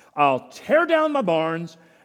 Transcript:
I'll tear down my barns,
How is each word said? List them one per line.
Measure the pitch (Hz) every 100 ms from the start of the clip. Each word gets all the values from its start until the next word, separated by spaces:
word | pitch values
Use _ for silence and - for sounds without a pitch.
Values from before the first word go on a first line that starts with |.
| _ -
I'll | 143 131 -
tear | - - 294 339
down | 320 311
my | 294
barns, | 190 165 160 165 170 - _ _